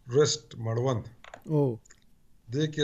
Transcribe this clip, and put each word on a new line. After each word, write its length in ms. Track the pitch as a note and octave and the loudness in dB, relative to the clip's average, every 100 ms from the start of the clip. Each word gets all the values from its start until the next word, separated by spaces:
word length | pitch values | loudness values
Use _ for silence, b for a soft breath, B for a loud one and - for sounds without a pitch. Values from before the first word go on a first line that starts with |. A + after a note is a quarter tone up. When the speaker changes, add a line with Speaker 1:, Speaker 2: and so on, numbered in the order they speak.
| - | 0
Speaker 1:
ریسټ 320 | B2+ D3+ - - A#2 | 4 4 2 -8 -8
مړوند، 400 | A2+ A#2 C3 A2+ - - - - - | -4 0 0 -2 -4 -16 -20 -18 -2
Speaker 2:
او. 280 | D3+ C#3 A2+ - - _ _ _ - - | 0 0 -2 -12 -20 _ _ _ -20 -8
Speaker 1:
دې 120 | B2+ D#3 | -2 -2
کې 100 | D3+ | 0